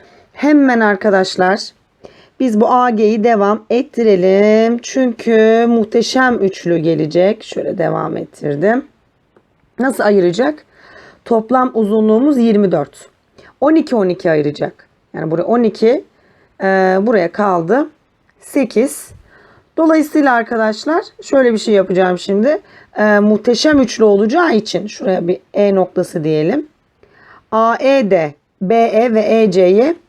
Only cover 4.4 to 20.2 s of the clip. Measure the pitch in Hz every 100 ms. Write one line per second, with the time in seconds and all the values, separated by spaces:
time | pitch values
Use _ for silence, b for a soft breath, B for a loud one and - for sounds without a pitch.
4.4 | 208 214 226 233 - 269 254 220 226 220
5.4 | 220 226 233 233 208 233 220 262 254 233
6.4 | 196 - 175 170 156 160 156 170 185 220
7.4 | - - - 185 160 160 160 165 165 -
8.4 | 151 143 190 247 294 _ _ _ _ _
9.4 | _ _ _ - 262 226 208 202 175 175
10.4 | 277 302 _ B B B B B - 226
11.4 | 220 254 254 220 208 220 214 220 285 269
12.4 | 233 208 196 170 147 - - _ _ B
13.4 | B _ 277 320 233 240 185 180 175 156
14.4 | 147 147 151 - _ _ _ - 160 165
15.4 | - 240 220 - 220 302 - b b b
16.4 | b - 190 190 185 190 208 220 170 -
17.4 | 202 175 165 254 320 - _ _ _ _
18.4 | - 294 240 214 277 - - - b b
19.4 | b b _ - 320 320 302 311